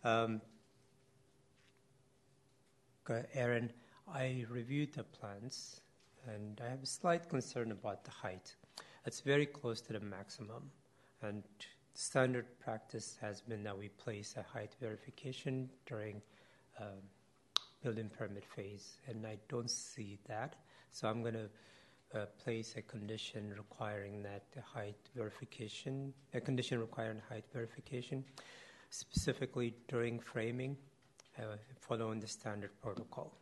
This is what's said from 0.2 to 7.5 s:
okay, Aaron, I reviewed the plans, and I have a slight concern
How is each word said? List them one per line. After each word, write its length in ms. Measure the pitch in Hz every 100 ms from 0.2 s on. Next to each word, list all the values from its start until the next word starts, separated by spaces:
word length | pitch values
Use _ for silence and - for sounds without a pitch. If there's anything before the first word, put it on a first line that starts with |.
| 113 110 - - - - - - - - - - - - - - - - - - - - _ - - - - -
okay, 220 | - 117 -
Aaron, 360 | 135 120 120 117 - - - -
I 360 | 147 131 127 113
reviewed 460 | 120 117 143 147
the 100 | 143
plans, 800 | 104 - 104 101 123 - - - - - - - 123
and 320 | 107 104 107
I 60 | 120
have 120 | 131
a 40 | 131
slight 420 | - 180 170 170
concern 440 | 135 -